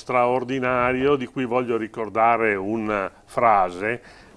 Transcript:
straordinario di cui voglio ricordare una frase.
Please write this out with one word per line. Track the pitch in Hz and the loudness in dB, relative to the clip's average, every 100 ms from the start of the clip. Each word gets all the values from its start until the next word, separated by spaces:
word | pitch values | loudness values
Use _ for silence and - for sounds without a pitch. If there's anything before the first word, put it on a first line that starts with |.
| - 127 123 127 | -4 0 2 0
straordinario | 123 135 127 127 123 127 139 143 | -2 -4 -2 0 0 2 2 0
di | 123 | -2
cui | 139 127 | -6 -2
voglio | 123 120 113 | -2 0 -2
ricordare | 110 - 107 104 117 117 113 98 | -4 -6 -6 2 2 4 2 0
una | 98 113 107 107 95 - - | -2 -4 -2 -2 -4 -10 -8
frase. | - 120 101 92 90 107 120 - - - | 2 4 4 2 -2 -6 -6 -10 -20 -20